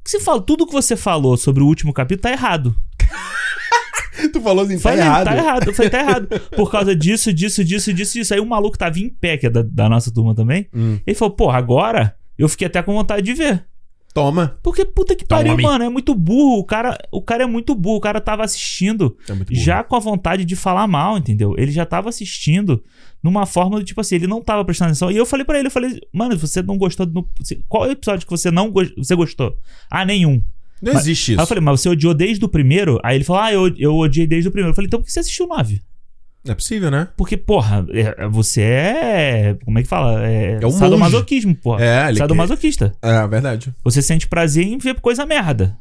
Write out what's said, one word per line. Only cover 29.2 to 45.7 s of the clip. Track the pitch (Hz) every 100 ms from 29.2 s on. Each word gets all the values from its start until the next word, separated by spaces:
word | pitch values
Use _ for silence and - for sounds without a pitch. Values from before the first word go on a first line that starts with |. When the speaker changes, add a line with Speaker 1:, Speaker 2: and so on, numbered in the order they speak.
| 165 - 117 - - - -
Speaker 1:
"Ah, | 175
nenhum." | 190 208 165 131 - - - -
Speaker 2:
Não | 208
Speaker 1:
Mas | 277 156
Speaker 2:
existe | 165 -
isso. | 113
Speaker 1:
aí |
eu | 165
falei, | 214
"Mas | 151 139
você | 185
odiou | 175 160
desde | 156 185 214
o | -
primeiro?" | 151 131 165 190 113
Aí | 117 135
ele |
falou, | 139 180
"Ah, | 220
eu, | 202 185 -
eu | 147 156
odiei | 160 139 160
desde | 160 175
o |
primeiro." | 196 175
Eu |
falei, | 160 190
"Então | 226
por | -
que |
você | -
assistiu | 339 -
o | 349
nove?" | 320 110 101 - - - - - -
Speaker 2:
Não | 135
é |
possível, | 104 - 214 175
né? | 139 180 -
Speaker 1:
Porque, | 185 220
porra, | - 208 107 104 90
é, | - 110 -
é, | 104
você | 107 110 -
é | 107 127 170 269 247 202 147 117 104 101 120 110 127 175 135 113 110 113 95 110
Speaker 2:
É | 113
um |
Speaker 1:
sadomasoquismo, | 175 185 - - - - 277 208
Speaker 2:
monge. | 151
Speaker 1:
porra. | 123 117
Speaker 2:
É, | 117 120 147
ele | 107
Speaker 1:
Sadomasoquista. | 147 165 170 - 311 - 101 -
Speaker 2:
quer | 113 113
É, | 107
verdade. | 110 135 113 127 123
Speaker 1:
Você | - 123
sente | 135 160 -
prazer | 170 165 147
em | 190 254
ver | 262 262
coisa | 240 247 285
merda. | 302 180 120 95